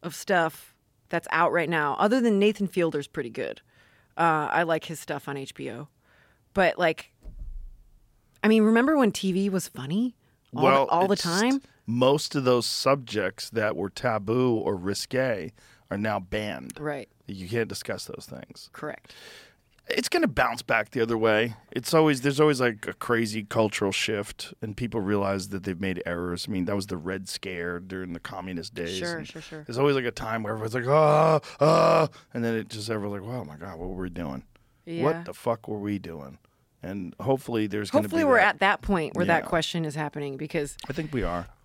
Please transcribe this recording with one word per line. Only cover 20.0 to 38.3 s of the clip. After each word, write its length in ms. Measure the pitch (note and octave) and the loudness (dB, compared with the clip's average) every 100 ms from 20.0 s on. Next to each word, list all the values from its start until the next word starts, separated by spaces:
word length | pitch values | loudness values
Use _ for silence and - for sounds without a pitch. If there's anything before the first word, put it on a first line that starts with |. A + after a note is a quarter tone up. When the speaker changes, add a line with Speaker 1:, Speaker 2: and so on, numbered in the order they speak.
| B3 | 0
Speaker 2:
gonna 180 | F#4 D4+ | 2 2
bounce 340 | C3 B2+ A#2 | 2 0 0
back 280 | - A2+ G#2+ | 0 0 0
the 100 | B2+ | 0
other 160 | A2+ A2+ | 2 4
way. 380 | A2 G#2+ A#2 A#2 _ | 4 4 2 -2 _
It's 220 | - - | -8 2
always, 280 | E3 D#3 C#3 | 4 6 4
there's 180 | B2+ C#3 | 0 4
always, 200 | D#3 C3+ | 4 6
like, 260 | B2 G#2+ - | 2 0 -6
a 60 | |
crazy 500 | F2+ - A#2 A2+ A2 | -8 0 2 2 -2
cultural 480 | G#2 A#2 A2 - G2+ | -4 2 2 2 0
shift, 640 | F#2+ - G#2+ G2+ - - - | 0 -2 -2 -4 -10 -14 -10
and 140 | A2 G2+ | -10 -6
people 240 | A#2+ A2+ | -4 -2
realize 480 | F#2+ G#2 G2 G2 F#2+ | 0 2 2 -2 -4
that 140 | G2 | -6
they've 160 | F#2+ F2 | -6 -4
made 220 | F#2+ F2+ F2 | -4 -4 -4
errors. 400 | F2 F2+ F2 - | -4 -4 -4 -4
I 40 | |
mean, 140 | G#2 F2 | -2 -2
that 100 | G2+ | -2
was 120 | G2 | -4
the 100 | F2+ | -6
Red 300 | D#2+ F#2+ F#2+ | -6 -8 -8
Scare 500 | - F#2+ F2+ F2 F2 | -10 -10 -8 -6 -6
during 340 | F#2 F#2 F#2 | -8 -10 -8
the 60 | E2+ | -10
communist 540 | - F#2+ F2+ F2+ E2 | -10 -10 -8 -8 -10
days, 240 | - E2+ F#2+ | -8 -6 -6
Speaker 1:
Sure, 200 | F3 E3+ | -6 -8
Speaker 2:
and 100 | - | -10
Speaker 1:
sure, 140 | D#3+ | -16
sure. 220 | D#3 D#3 D3+ | -16 -16 -10
Speaker 2:
there's 100 | A#2+ | 0
always, 180 | C#3+ C3+ | 2 2
like, 100 | A#2+ | -2
a 60 | |
time 300 | - A2 A2+ | -6 -6 -6
where 100 | G#2+ | -4
everyone's 200 | A2 A2 | -6 -4
like, 140 | A#2+ A#2+ | -4 2
"Ah, 540 | D3 D#3 D3+ D#3+ D#3 - - | 4 6 6 6 2 0 2
ah," 480 | - D#3+ D#3+ E3 D#3 - _ | 4 6 6 4 2 -2 _
and 100 | - A#2 | -4 -2
then 100 | A2+ | -2
it 140 | G#2 | -4
just, 200 | A2 G#2+ | -10 -4
everyone's 320 | A2+ G2+ G2+ | -4 -4 -6
like, 80 | G2 | -8
"Oh 140 | B2 | -8
my 140 | E2+ D2+ | -10 -12
God, 200 | F2+ E2 | -12 -10
what 120 | F2 | -8
were 140 | F#2 | -6
we 60 | F#2 | -6
doing? 340 | F2 E2 C2+ - _ _ _ - | -4 -6 -8 -12 _ _ _ -12
Speaker 1:
Yeah. 180 | E3+ | 0
Speaker 2:
What 220 | D3+ E3 E3+ | 0 0 -6
the 80 | |
fuck 340 | - - A#2 - | -8 -4 -4 -4
were 120 | G#2+ | -6
we 200 | G2+ G2+ | -2 -4
doing?" 380 | F#2 D#2+ C#2 D2 _ _ _ _ | -6 -12 -14 -18 _ _ _ _
And 320 | E2+ G2 F2+ - | -10 -8 -10 -8
hopefully 480 | G#2 C3+ - A#2 G#2+ | 0 0 0 -2 0
there's 240 | G2+ G#2 | -2 0
gonna 120 | C#4+ | 0
Speaker 1:
Hopefully 200 | G#3 E4 | 2 0
Speaker 2:
be 60 | |
Speaker 1:
we're 80 | D4+ | 4